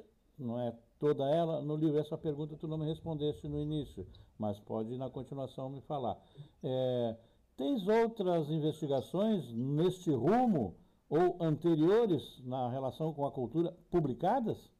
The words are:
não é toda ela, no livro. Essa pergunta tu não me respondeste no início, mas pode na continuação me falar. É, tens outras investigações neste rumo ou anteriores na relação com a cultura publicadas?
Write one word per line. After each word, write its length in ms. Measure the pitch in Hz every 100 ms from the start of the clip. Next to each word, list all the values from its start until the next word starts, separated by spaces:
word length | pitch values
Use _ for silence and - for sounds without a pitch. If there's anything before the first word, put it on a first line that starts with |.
| - _ _ -
não 220 | 123 120
é 140 | 120 117 _ _
toda 260 | 147 139 139
ela, 340 | 160 165 151
no 140 | 147 151
livro. 220 | 160 147
Essa 200 | 151 156
pergunta 380 | 160 143 156 156
tu 80 | 160
não 80 | 156
me 100 | 156
respondeste 640 | 160 165 151 151 147 151
no 100 | 147
início, 480 | 151 151 131 - 90 - - -
mas 200 | 107 104
pode 400 | - 110 110 127
na 100 | 131
continuação 600 | 135 123 139 127 - 131
me 100 | 135
falar. 360 | - 143 214 - _ - - _
É, 540 | 139 127 127 123 117 113 _ _ _ -
tens 320 | 277 262 185
outras 600 | 226 226 226 180 170 147
investigações 1000 | 156 151 147 147 135 - 170 220 202 120
neste 580 | 113 135 147 180 180 165
rumo 680 | 131 143 240 247 165 92 - _ _ -
ou 280 | 147 180 -
anteriores 840 | 165 151 170 156 165 220 226 143 - -
na 240 | 127 127 123
relação 460 | 135 131 - 160
com 100 | 147
a 80 | 139
cultura 420 | 139 117 160 170 - _
publicadas? 680 | 175 156 120 175 262 220 113 -